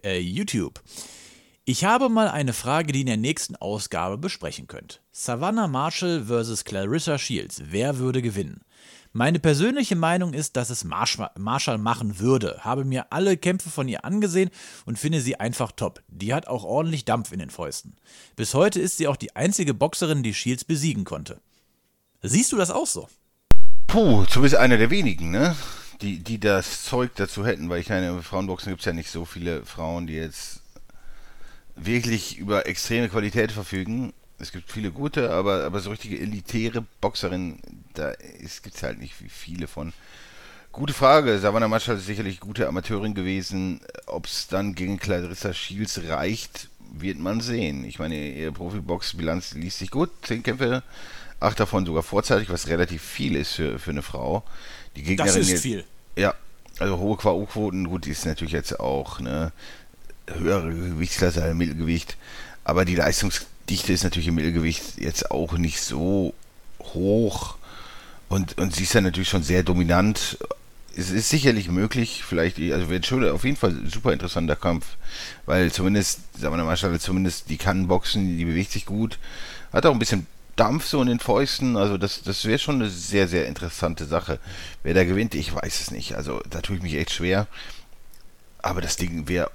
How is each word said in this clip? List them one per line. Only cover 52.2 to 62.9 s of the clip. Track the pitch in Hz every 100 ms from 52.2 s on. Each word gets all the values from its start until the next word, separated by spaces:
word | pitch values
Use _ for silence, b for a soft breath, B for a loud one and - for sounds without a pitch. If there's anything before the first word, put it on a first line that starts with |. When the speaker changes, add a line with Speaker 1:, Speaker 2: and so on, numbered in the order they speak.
| - 104 107
Speaker 2:
was | 87 -
relativ | 85 87 82
viel | - - 69 71
ist | 76
für, | - 76 58
für | -
eine | 71
Frau. | 71 - 64 92 - B B B B -
Die |
Speaker 1:
Das | 71
Speaker 2:
Gegnerin | 190 127 -
Speaker 1:
ist | 95
Speaker 2:
jetzt | 90
Speaker 1:
viel. | 127 104 - - - -
Speaker 2:
Ja, | 98 - - - - -
also | 92 90
hohe | 98 110
K-O-Quoten, | 107 90 101 - 107 92 90
gut, | 87 73
die |
ist | 76 87
natürlich | 78 -
jetzt | 78 - -
auch, | 60 69 67 -
ne, | 62 71 80 - B B B - - - -
höhere | 80 82 98 82
Gewichtsklasse, | 82 87 80 85 - 90 85
also | 82 82
Mittelgewicht. | 85 76 82 85 - - B B B B
Aber | - 85
die | 90